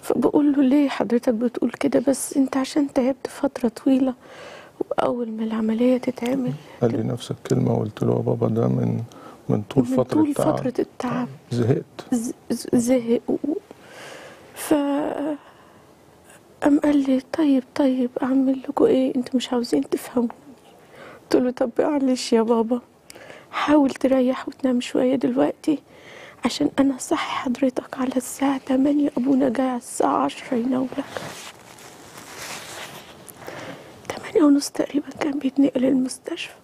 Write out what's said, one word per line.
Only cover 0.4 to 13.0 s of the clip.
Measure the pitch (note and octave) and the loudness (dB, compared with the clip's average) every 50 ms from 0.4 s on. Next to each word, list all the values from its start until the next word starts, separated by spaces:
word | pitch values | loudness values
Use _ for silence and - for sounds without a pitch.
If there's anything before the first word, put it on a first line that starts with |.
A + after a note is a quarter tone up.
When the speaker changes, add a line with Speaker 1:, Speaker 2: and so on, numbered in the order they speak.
| D4 D4 C#4+ | 4 4 4
Speaker 1:
له: | C4+ C#4+ | 4 4
"ليه | B3+ B3+ D4 D4 C4+ | 4 4 4 4 2
حضرتك | - - - G3 A3+ A#3+ - - A#3+ | 0 -2 -2 2 0 0 2 2 0
بتقول | G#3+ A#3+ A#3+ - - - B3 | 0 0 -2 -2 0 -2 -2
كده؟ | - - - C#4+ A#3 C4+ A#3+ C#4+ | -2 0 -2 0 0 2 2 2
بس | C4+ - - - - D4 | 0 0 -2 -4 0 0
أنت | C4+ C4 - C4+ | 0 2 2 -2
عشان | C4 - - D#4 C#4+ C#4 - | -4 -2 0 -2 -2 0 0
تعبت | C#4+ B3 B3 C4+ - _ - | 0 0 0 -2 -2 _ -10
فترة | - - - C#4 _ - - A#3 | -8 -2 -4 -4 _ 0 -2 -2
طويلة، | - - - C#4+ C4+ B3+ C4+ C4 B3 - - - - - - - - - - - - - | -2 0 2 2 4 4 2 0 -2 -6 -12 -20 -20 -20 -20 -18 -18 -20 -20 -20 -8 -8
وأول | - - - - - - B3+ A#3+ A#3+ A3+ | -6 -6 -2 0 0 0 0 -2 -4 -6
ما | A3 A3 A3+ | -4 -4 -4
العملية | A3 A3 A3 A3 A3 A3 A3 B3 B3+ B3+ B3 | -4 -2 -2 0 0 2 2 4 4 4 2
تتعمل". | B3 - B3 - A#3 A#3+ C4 C#4 B3 B3 - - - - - - | 0 -4 -6 -4 -4 -2 -2 -2 -2 -2 -4 -6 -10 -18 -6 0
Speaker 2:
قال | - A#2 | 0 0
لي | A#2 A2+ A2 | 2 0 -2
نفس | B2 B2+ A#2+ - - | -2 -4 -4 -6 -8
الكلمة، | - - - - C3 B2+ B2+ B2 A#2 | -10 -10 -2 0 0 2 2 2 2
وقلت | A#2+ A2+ G#2+ G#2+ - - | 0 0 -4 -4 -2 0
له: | A#2+ A#2+ | 2 2
"يا | A#2+ | 2
بابا، | A#2 A#2+ B2+ A#2 A#2 A#2+ | 2 0 0 0 0 0
ده | A2+ A2+ A#2+ B2+ | 2 2 2 2
من، | B2+ B2+ B2 A#2 A#2 A#2 A#2 - - - - - - - - - | 2 2 0 0 0 -2 -4 -8 -14 -20 -20 -20 -20 -20 -4 -2
من | C3 A2 | -2 -2
طول | G#2 - - - B3+ A#3+ | -2 -2 2 2 2 2
Speaker 1:
من | C4 B3+ | 2 0
Speaker 2:
فترة | B3+ | 0
Speaker 1:
طول | - - D4+ D#4 D4 | 2 2 2 2 2
Speaker 2:
التعب. | C#4+ - - - - - | 2 0 0 0 0 0
Speaker 1:
فترة | - B3+ B3 - | -2 -4 -2 -2
التعب. | - - - _ - B3 A#3+ B3 B3 - C3+ - - - | -4 -4 -6 _ -6 -4 -4 -4 -6 -6 -8 -16 -10 -6
Speaker 2:
زهقت". | - A#2+ A#2+ A2 C3+ E3+ - - - - - - - | -2 0 2 2 2 0 0 -8 -16 -20 -6 -4 -4
Speaker 1:
ز-، | A#3+ A3+ B3+ E4 - - - | -2 -2 -4 -10 -10 -8 -8
ز-، | - A#3 - - - | -8 -6 -4 0 0
زهق | B3+ A#3 A#3+ C4 B3+ | 0 2 2 0 0